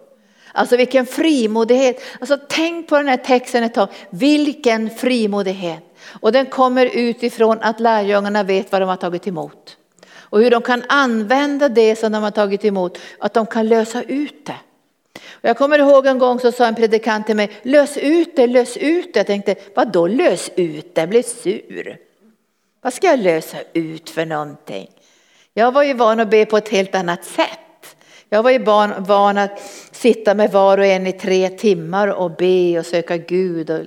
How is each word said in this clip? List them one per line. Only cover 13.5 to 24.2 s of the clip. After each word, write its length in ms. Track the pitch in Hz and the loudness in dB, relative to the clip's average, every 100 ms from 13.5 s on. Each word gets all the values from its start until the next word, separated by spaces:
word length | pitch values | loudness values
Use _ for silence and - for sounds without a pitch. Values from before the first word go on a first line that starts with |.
| 226 220 | -2 2
lösa 340 | 226 220 240 | 2 0 -4
ut 440 | - 269 294 - - | -6 -6 -6 -10 -16
det. 100 | 127 - _ _ _ _ - - | -16 -18 _ _ _ _ -20 -20
Och 160 | - - | -6 -2
jag 100 | 233 | 0
kommer 200 | 277 302 | 2 4
ihåg 280 | 277 277 269 | 6 6 4
en 120 | 254 | 2
gång 220 | 254 247 | 2 2
så 120 | 247 | 0
sa 140 | 233 233 | 2 0
en 80 | |
predikant 520 | 226 226 214 226 214 214 | 2 0 0 0 -2 -2
till 100 | 214 | -2
mig, 140 | 208 - | -2 -6
"Lös 340 | 247 294 277 - | 0 2 2 0
ut 400 | 277 339 330 - | 0 0 0 2
det, 100 | 240 | 2
lös 300 | 247 240 - | 2 0 -2
ut 380 | 277 349 - | -2 -2 -2
det." 60 | 214 | -2
Jag 60 | 196 | -2
tänkte, 280 | 202 202 190 - | -2 -2 -4 -4
"Vadå 320 | - 254 180 170 | -2 0 0 0
lös 440 | 240 339 175 - - | 2 0 0 -4 -4
ut 380 | 170 151 - | -4 -4 -8
det? 60 | - | -4
Jag 80 | 165 | 0
blir 140 | 233 | 0
sur. 760 | 247 - 170 214 - 87 82 147 _ _ _ _ _ _ _ _ | -2 -6 -6 -6 -8 -14 -12 -14 _ _ _ _ _ _ _ _
Vad 120 | 254 | -8
ska 140 | - 370 | -2 0
jag 120 | 277 | 2
lösa 380 | 185 160 160 147 - | 2 0 -4 -12 -10
ut 380 | 165 160 160 - | -6 -6 -10 -12
för 160 | 160 | -8